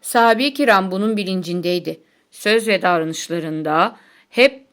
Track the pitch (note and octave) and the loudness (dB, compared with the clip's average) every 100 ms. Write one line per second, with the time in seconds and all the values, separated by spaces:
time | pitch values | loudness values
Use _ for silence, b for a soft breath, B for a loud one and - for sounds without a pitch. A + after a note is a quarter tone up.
0 | - B3 A#3 A3 C#4 C#4 C#4 G3 F#3+ F#3+ | -2 2 4 4 0 0 2 2 2 -2
1 | G#3 G#3+ F#3+ F#3 E3+ F3 F3 F3 E3 D#3+ | -2 -2 -4 -4 -4 -4 -2 -2 -4 -12
2 | b b b - G#3 A3+ A3 F#3+ F3+ E3+ | b b b -6 0 0 0 0 2 0
3 | D#3+ D#3+ - E3+ D#3+ D#3 D3+ D#3 G3+ b | -2 -8 -8 -6 -6 -6 -2 0 0 b
4 | b b b - C4+ C4+ _ | b b b 2 2 2 _